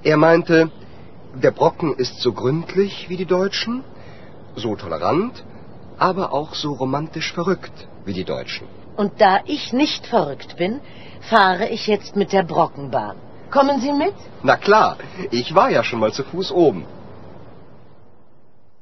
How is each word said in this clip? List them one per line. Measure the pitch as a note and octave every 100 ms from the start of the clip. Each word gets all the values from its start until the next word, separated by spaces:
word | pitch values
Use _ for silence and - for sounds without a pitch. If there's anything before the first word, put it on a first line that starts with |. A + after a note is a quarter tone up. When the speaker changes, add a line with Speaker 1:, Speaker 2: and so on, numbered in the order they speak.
Speaker 1:
Er | D3+ D3+
meinte, | D#3+ E3 E3 E3 D#3+ - - - - - - C3
der | C3+
Brocken | - D#3 - - -
ist | B2 -
so | B2
gründlich | F#2+ A#2+ D#3 E3 F#3 G3 - -
wie | F3+
die | F#3
Deutschen, | F#3 G3 - A3 B3 C4+ - - - - - - -
so | A2 G2
tolerant, | G2 D#2 F2+ C#3+ A#3 - - - - - - -
aber | E3+ F3+ F3+
auch | C3+ D#3 -
so | D3
romantisch | C#3+ C3 C#3+ D#3 D#3+ -
verrückt | - E3+ F3+ - - - - -
wie |
die | F#2 -
Deutschen. | B1+ - - - - - -
Speaker 2:
Und | G3+ -
da | G3+ F#3+ -
ich | D4+ -
nicht | B3 D4 - -
verrückt | A3+ D3 C3+ - -
bin, | F3+ C4 - - - - -
fahre | A3+ F#3+ F3+ A3
ich | A3+ -
jetzt | G3+ - G3+
mit | F#3+
der | G3
Brockenbahn. | E3+ D#3 D#3 - C#3 B2 G#2 G2 - - -
Kommen | C#4 C#4 C#4
Sie | C4
mit? | C#4+ E4+ - - -
Speaker 1:
Na | C3 A#2+
klar, | - G#3+ A#2+ - - F3+ -
ich | A#2+ A#2+
war | D#3+ B3+
ja | D3+
schon | A2+ A#2
mal | A2
zu | -
Fuß | C3 E3+ F#3+
oben. | E3+ D#3 F#2 - - - - - - - - - - - - - - - - - - - -